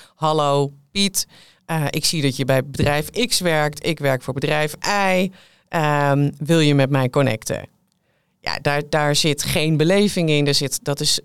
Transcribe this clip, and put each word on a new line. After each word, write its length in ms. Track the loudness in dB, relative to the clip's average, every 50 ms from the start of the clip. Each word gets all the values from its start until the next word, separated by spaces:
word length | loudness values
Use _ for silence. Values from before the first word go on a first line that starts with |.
| -20 -20 _
"Hallo 580 | _ -2 0 0 2 2 2 2 0 0 -2 -4 -10 _ _ -2
Piet, 340 | 0 0 0 0 -4 -6 -8 -12 -20 -20 -20 _ _ _
eh, 180 | -6 -4 -4 -4 -4
ik 140 | -4 -4 -4
zie 180 | -2 -2 0 0
dat 140 | 0 0
je 80 | 0 0
bij 200 | 0 2 0 0
bedrijf 440 | -2 -4 -2 0 0 2 0 -2 -4
X 300 | -4 -4 -2 -2 -2 -2
werkt. 460 | 0 2 2 2 0 0 -2 -4 -4
Ik 120 | -4 -4 -2
werk 240 | 0 0 0 0 -2
voor 120 | -6 -4
bedrijf 400 | -4 -2 -2 0 0 -2 -2 -4 -6 -4 -2 0 0 2 2 2
Y. 160 | 2 0 -2 -4 -8 -18 _ _ _ _ _
Ehm, 600 | -2 0 0 2 2 2 2 2 2 2 2 0 0 -4
wil 220 | -2 0 2 4
je 140 | 4 4 4
met 160 | 4 4 2
mij 200 | 2 0 0 0
connecten?" 560 | 2 2 2 2 0 -2 -4 -6 -6 -6 -8 -10 _ _ _ _ _ _ _ _ _ _ _ _ _ _
Ja, 180 | -10 -8 -8 -6 -4
daar, 200 | -2 -2 -2 -2 -2
daar 280 | -2 0 0 0 0
zit 260 | 0 0 0 0 -2 -4
geen 340 | -4 -2 -2 0 0 2
beleving 520 | 2 2 2 4 2 2 2 0 0 0 2
in. 160 | 2 2 2
Er 80 | 2 0
zit, 240 | 0 -2 -4 -6 -6 -4
dat 160 | -4 -4 -2
is, 200 | -2 -2 -2 -2 -4